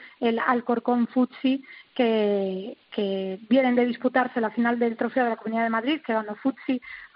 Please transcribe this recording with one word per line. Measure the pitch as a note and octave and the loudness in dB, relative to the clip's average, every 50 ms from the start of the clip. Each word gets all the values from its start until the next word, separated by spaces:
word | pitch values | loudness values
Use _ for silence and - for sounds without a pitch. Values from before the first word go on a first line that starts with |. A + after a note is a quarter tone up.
| - - - - | -20 -20 -10 -2
el | B3 A#3 A3+ A3+ | 0 0 0 2
Alcorcón | - - B3+ A#3+ - - A#3+ A#3 - - B3 A#3+ A#3 - | 2 2 0 0 0 0 -2 -2 0 0 2 2 2 0
Futsi, | - B3+ B3 - - - - C4 C4 C4+ - - - - - _ - | 2 2 2 2 0 -2 0 0 0 0 -4 -10 -20 -20 -20 _ -2
que, | - B3 A3+ A3+ A3 G#3 G#3 G3+ G3 G3 F#3+ F#3+ F#3 F#3+ A#3+ - _ _ _ - | 0 2 2 4 2 2 2 2 2 0 -2 -4 -6 -8 -10 -12 _ _ _ -6
que | - G#3 G3 G3 F#3+ F#3+ F#3+ F#3+ G3+ A3+ - | -4 -2 -2 -2 -2 -4 -6 -6 -8 -2 2
vienen | A#3+ C4+ C4 B3 B3 | 4 4 4 4 4
de | B3 A#3+ | 2 2
disputarse | B3 A#3 - - B3+ - C4 B3 B3 - A#3+ | 2 0 0 -2 0 2 2 0 0 -2 -2
la | A3+ G#3+ | -2 -2
final | - A#3+ A#3 A#3 A#3+ A#3+ | 0 0 0 0 2 2
del | A#3+ A#3 A3+ | 0 0 0
Trofeo | - B3 A3+ - C4+ B3 | -2 -4 -2 0 0 0
de | A#3 | 0
la | A3+ | -2
Comunidad | - - A3 A3 A3+ A3+ | -4 -6 -6 -2 -2 0
de | A3+ | 0
Madrid, | A3+ A3+ A3 C4 D#4+ D4 - | 0 0 0 0 -2 -2 -2
que | - A3 | -2 -2
ganó | A3 G#3+ G#3 G#3 | -2 -2 -4 -10
Futsi | - - C4+ C4 - - - C4 B3 - - - - - - _ | -4 -2 -4 -4 -4 -4 -4 -4 -4 -4 -8 -18 -18 -18 -14 _